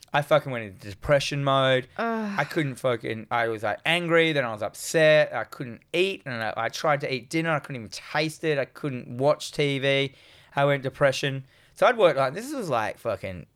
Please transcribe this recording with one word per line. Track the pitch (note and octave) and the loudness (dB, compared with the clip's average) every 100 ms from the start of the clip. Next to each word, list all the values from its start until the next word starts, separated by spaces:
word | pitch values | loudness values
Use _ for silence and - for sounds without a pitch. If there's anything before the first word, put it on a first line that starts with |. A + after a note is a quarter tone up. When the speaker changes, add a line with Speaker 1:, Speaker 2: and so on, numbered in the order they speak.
| - | -4
Speaker 1:
I | C#3+ | -2
fucking | D3 D3+ C#3+ | 2 2 2
went | B2 G#2+ | -6 -8
into | F#2+ G#2 | -12 -14
depression | F#2+ - C#3+ - C#3+ | -8 2 2 2 -2
mode. | C#3 C3+ C3 C3 B2+ - | 2 4 4 2 0 -4
Speaker 2:
Ugh. | A3+ A3+ G#3+ G3+ | -4 -4 -4 -4
Speaker 1:
I | |
couldn't | D3 - C#3+ B2 | -2 -2 -2 -2
fucking, | C3 A#2 B2+ A2+ G#2+ | -2 -2 -4 -8 -4
I | A#2+ A2+ | -2 0
was, | A2 | -2
like, | G#2+ G2+ D3+ | -4 -2 0
angry, | E3+ E3+ E3 D#3+ | 0 2 4 4
then | C#3+ | 2
I | B2 | -2
was | G#2+ | -4
upset. | G#2 - - D#3+ D#3 D3+ D3 | -6 -6 -2 4 6 6 4
I | B2 A2 | -2 -8
couldn't | - B2+ A2 _ | -10 -12 -12 _
eat, | E3+ F#3+ G3 C#3 | 0 0 -2 -8
and | A#2+ | -6
I, | A2 - | -4 -2
I | A2+ | -4
tried | - D#3+ C#3+ | -2 0 0
to | D3 | 0
eat | C3 A2 | -4 -2
dinner. | D#3+ E3 | -2 0
I | D3+ | -2
couldn't | - C3+ | -4 -10
even | G#2 - - | -12 -14 -4
taste | D3+ D#3 D#3 | -2 -2 -2
it. | E3 C#3+ | -2 0
I | B2+ | -2
couldn't | - D3+ B2 C3 A#2+ | -6 -6 -6 -8 0
watch | C#3 D3+ - | 2 2 -2
T | - D3 C#3 | -2 0 0
V. | C3+ C#3 C#3 - - - _ - | 2 2 0 -6 -20 -20 _ 0
I | C#3+ | 2
went | C#3 | 2
depression. | C3 - C#3+ C3 C#3+ C3+ - _ _ - | -2 2 2 2 -2 -4 -10 _ _ 2
So | G3 | 2
I'd | A#3+ | 6
worked, | F3+ C3+ | 4 4
like, | C3+ | 0
this | E3 B3 | -2 -8
was, | D4 F#3 | -6 -2
like, | A#2+ G#2+ - | 0 -2 -4
fucking | A#2 G2 G2 F2+ - | -6 -4 -6 -12 -14